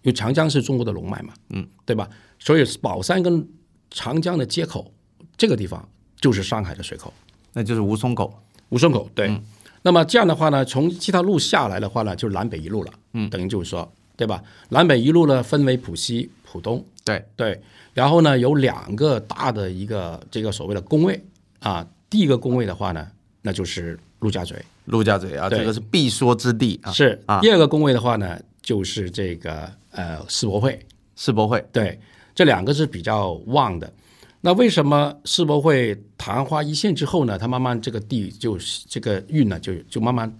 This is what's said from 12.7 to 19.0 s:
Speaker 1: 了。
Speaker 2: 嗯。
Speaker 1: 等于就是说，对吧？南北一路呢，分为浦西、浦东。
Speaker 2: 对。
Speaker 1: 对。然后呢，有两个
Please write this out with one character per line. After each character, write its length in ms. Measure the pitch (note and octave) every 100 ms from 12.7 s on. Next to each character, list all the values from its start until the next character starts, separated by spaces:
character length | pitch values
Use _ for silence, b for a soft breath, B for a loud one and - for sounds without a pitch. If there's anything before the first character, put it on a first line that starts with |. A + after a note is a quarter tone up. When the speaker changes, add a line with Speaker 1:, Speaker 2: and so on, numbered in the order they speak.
| G#2
Speaker 1:
了。 100 | E2 - _
Speaker 2:
嗯。 180 | A#2 G#2
Speaker 1:
等 100 | F#2+
于 60 | F#2
就 160 | G2+
是 80 | E2+
说， 180 | F2+ E2 _ _ -
对 100 | A2+
吧？ 160 | F#2 B B B
南 160 | C3 E3+
北 120 | B2+
一 120 | B2+
路 160 | E3+ D#3
呢， 120 | C3
分 240 | A#2+ D3
为 120 | C#3 B2+
浦 180 | -
西、 340 | E2+ - A#2 - _
浦 180 | _ F2
东。 240 | G2+ A#2+ - _
Speaker 2:
对。 200 | - G2+ - -
Speaker 1:
对。 240 | A2 G2 b b b
然 140 | - C3+
后 120 | E3+
呢， 180 | D#3 C3
有 160 | B2
两 400 | D3 B2+ - -
个 240 | G#2